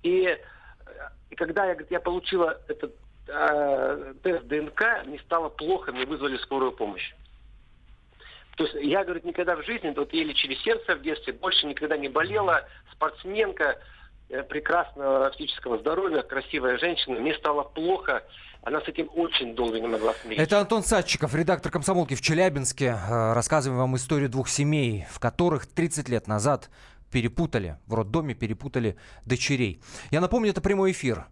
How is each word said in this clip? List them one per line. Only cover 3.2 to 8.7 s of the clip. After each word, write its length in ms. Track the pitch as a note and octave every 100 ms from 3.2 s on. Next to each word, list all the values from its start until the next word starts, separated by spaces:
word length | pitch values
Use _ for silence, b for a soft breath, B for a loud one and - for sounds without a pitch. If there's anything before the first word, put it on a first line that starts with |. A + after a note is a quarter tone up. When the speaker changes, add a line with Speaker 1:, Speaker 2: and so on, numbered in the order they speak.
| -
Speaker 1:
э, 840 | D3 D3+ D3 C#3+ C#3 C3+ D3 C#3 C3+
тест 240 | F#3 E3+ A#2+
Д 120 | D3+
Н 120 | D3+
К, 340 | - A3 A3+ C3
мне 120 | C#3+
стало 280 | - E3+ D#3
плохо, 420 | - D3+ F#3 E3
мне 120 | B2+
вызвали 320 | C3 D3+ C#3 B2+
скорую 360 | - C3+ C3
помощь. 400 | - G#2+ F#2+ - - - - - - - - - - - B B B B -
То 80 |
есть 120 | D#3